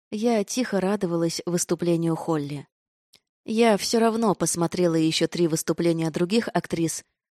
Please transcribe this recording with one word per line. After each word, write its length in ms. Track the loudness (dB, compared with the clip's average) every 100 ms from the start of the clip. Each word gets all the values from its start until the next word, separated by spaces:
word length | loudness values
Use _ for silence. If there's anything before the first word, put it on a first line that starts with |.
| -10
я 320 | -4 0 0
тихо 340 | -2 -2 -2 0
радовалась 600 | 0 0 0 0 0 -2 -4
выступлению 680 | -2 -2 -2 0 0 0 -2
Холли. 520 | -2 -4 -4 -10 -14 _ _ _ _ -20 _ _
Я 320 | -4 2 4 4
все 220 | 2 2
равно 380 | 2 2 0 0
посмотрела 580 | 0 0 -2 2 2
еще 320 | 2 2 2 0
три 220 | 0 0
выступления 640 | 0 -2 0 2 2 0
других 380 | -2 0 0 0
актрис, 480 | -2 -4 -2 -2 -4 -12 _ _